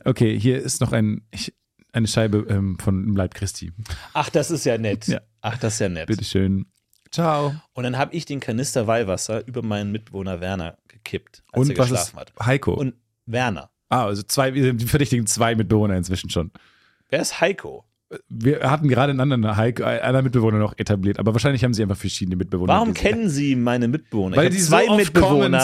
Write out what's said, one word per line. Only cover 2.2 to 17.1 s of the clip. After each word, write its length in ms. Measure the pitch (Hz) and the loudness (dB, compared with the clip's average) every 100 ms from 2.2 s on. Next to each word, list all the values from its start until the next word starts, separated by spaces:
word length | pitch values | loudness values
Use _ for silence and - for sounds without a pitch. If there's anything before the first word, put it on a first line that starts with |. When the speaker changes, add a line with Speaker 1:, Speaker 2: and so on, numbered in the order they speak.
| 113 104 - | 2 2 0
Speaker 1:
ähm, 300 | 98 98 87 | 0 0 -2
von 240 | - 95 107 | 0 0 0
dem 100 | 98 | 0
Leib 180 | 92 | -2
Christi. 380 | - 98 - 85 98 - - - | -4 -8 -8 -12 -12 -12 -12 -8
Speaker 2:
Ach, 160 | - - | -6 0
das 200 | 156 - | 0 0
ist 140 | 165 | -2
ja 120 | 135 113 | 0 0
nett. 300 | 110 101 - | 0 -2 -2
Speaker 1:
Ja. 140 | 113 - _ | -4 -6 _
Speaker 2:
Ach, 160 | 110 113 | -8 -4
das 160 | 113 | -2
ist 60 | - | -2
ja 80 | 101 | -2
nett. 180 | 82 82 | -2 -4
Speaker 1:
Bitteschön. 580 | 104 104 95 95 98 - _ _ _ _ | -4 -2 0 2 0 -4 _ _ _ _
Ciao. 420 | - 165 147 143 151 - | -2 0 0 -2 -6 -12
Speaker 2:
Und 100 | - | -6
dann 120 | 127 123 | -4 -2
hab 160 | 135 | -2
ich 140 | 170 - | -4 -6
den 140 | 139 | -8
Kanister 460 | - 113 143 131 107 | -4 -4 -2 0 2
Weihwasser 580 | 113 98 92 - 110 - | 0 0 -2 -4 -6 -6
über 160 | 120 | -6
meinen 300 | 113 104 104 | -4 -4 -4
Mitbewohner 480 | 104 107 98 95 87 | -6 -8 -10 -8 -6
Werner 380 | 90 95 82 - _ | -6 -6 -8 -12 _
gekippt, 540 | - - 92 _ - _ | -20 -12 -12 _ -20 _
als 80 | 123 | 0
Speaker 1:
Und 80 | 139 | 0
Speaker 2:
er 80 | 90 | 2
Speaker 1:
was 120 | 123 | 0
ist 0 | 92 85 | 0 -4
Speaker 2:
geschlafen 60 | 78 | -8
hat. 140 | - - | -16 -6
Speaker 1:
Heiko? 300 | 113 139 - | -2 0 0
Speaker 2:
Und 200 | - 131 - _ _ - | -2 -4 -6 _ _ -6
Werner. 440 | 120 127 82 69 _ - | -4 -2 -4 -10 _ -4
Speaker 1:
Ah, 160 | 127 104 | -2 0
also 160 | 101 | -4
zwei, 300 | - - 131 | -4 0 0
wir 240 | 135 131 120 | 2 0 0
verdächtigen 460 | 117 147 143 120 107 | 0 0 2 0 0
zwei 280 | 107 117 | 0 2
Mitbewohner 420 | 113 92 110 104 92 | 2 2 2 2 0
inzwischen 320 | 87 92 87 | -2 -4 -4
schon. 220 | 92 82 - _ _ _ _ | -4 -4 -8 _ _ _ _
Speaker 2:
Wer 120 | _ | _